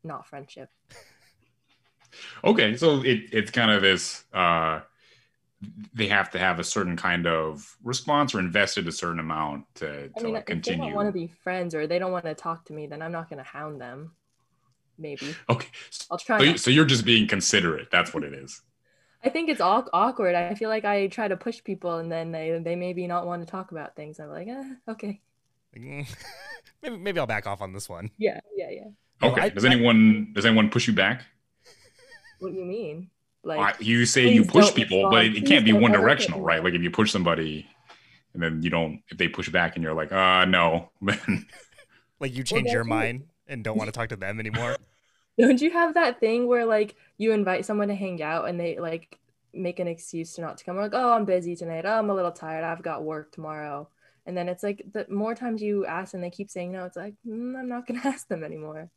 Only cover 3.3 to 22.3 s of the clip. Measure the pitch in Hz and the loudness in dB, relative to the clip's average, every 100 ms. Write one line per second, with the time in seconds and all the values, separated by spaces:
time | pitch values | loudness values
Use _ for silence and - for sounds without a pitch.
3.3 | 110 104 - 113 104 98 92 - - _ | -2 0 2 4 6 6 4 0 -10 _
4.3 | 104 87 82 80 78 - _ _ _ _ | 2 4 4 2 -2 -8 _ _ _ _
5.3 | _ _ _ 98 104 104 117 104 101 92 | _ _ _ -18 -16 -16 -4 0 2 0
6.3 | 92 92 85 85 - 92 85 92 87 85 | 0 0 0 -2 -2 -2 -2 -2 0 0
7.3 | 82 78 76 - _ - 127 - 147 143 | 0 -2 -6 -16 _ -8 -6 0 2 2
8.3 | 104 90 95 98 - 85 78 87 85 78 | 0 0 2 0 0 -4 -4 -4 -4 -4
9.3 | 78 78 73 - - 78 73 69 - 233 | -4 -4 -6 -14 -10 -10 -10 -12 -8 -6
10.3 | 220 - 170 - 175 160 202 208 190 170 | -6 -6 -6 -4 -4 -4 -2 -2 -4 -8
11.3 | _ - 185 175 160 151 175 185 180 170 | _ -8 -6 -4 -4 -2 -2 -2 -4 -6
12.3 | 156 170 165 _ 156 151 147 160 170 165 | -8 -8 -8 _ -14 -12 -12 -10 -10 -10
13.3 | 147 131 139 151 143 123 131 160 _ _ | -14 -14 -14 -12 -12 -14 -16 -18 _ _
14.3 | _ _ _ _ _ _ _ 156 139 139 | _ _ _ _ _ _ _ -14 -12 -12
15.3 | 160 - 123 - - - - - 175 - | -12 -2 -2 -2 -18 -18 -16 -10 -10 -2
16.3 | 107 143 170 - 135 156 131 107 113 107 | 4 4 4 4 6 6 4 4 4 4
17.3 | 101 - 104 87 76 - 90 87 80 71 | 2 2 2 2 -2 0 2 2 -2 -8
18.3 | 69 67 - _ _ _ _ _ _ 254 | -10 -16 -20 _ _ _ _ _ _ -4
19.3 | 311 330 240 180 214 247 170 226 254 190 | -2 -4 0 2 2 2 2 2 2 0
20.3 | 175 175 202 220 220 208 202 196 220 214 | 0 -2 -4 -4 -2 0 0 -2 -4 -4
21.3 | 180 240 233 - 185 175 165 165 165 165 | -4 -6 -10 -10 -8 -6 -6 -6 -6 -6